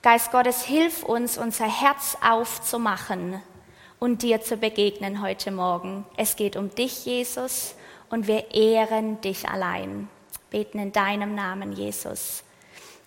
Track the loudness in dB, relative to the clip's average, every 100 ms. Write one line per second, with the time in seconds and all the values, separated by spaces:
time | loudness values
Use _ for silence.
0 | 8 6 6 4 4 0 2 4 4 0
1 | -2 0 0 -2 -4 -2 -2 4 4 2
2 | -4 2 4 4 2 -4 -4 0 0 -2
3 | -4 -4 -4 -6 -12 -20 -20 -20 -20 -2
4 | 0 2 2 2 2 -2 0 2 0 0
5 | -6 -4 -4 -4 -4 -2 0 0 -4 -8
6 | -8 -2 -2 0 -2 -2 -4 -2 -2 -2
7 | -4 -2 -2 -4 -4 -4 -6 -12 -20 -20
8 | -6 -2 2 0 2 4 6 6 4 2
9 | 0 -4 -4 -4 -4 -2 -2 -2 -4 -8
10 | -10 -14 _ -18 _ -6 -4 -6 0 2
11 | 2 0 -2 -4 -4 -6 -8 -6 -6 -6
12 | -8 -8 -8 -10 -14 _ -20 -20 -20 -20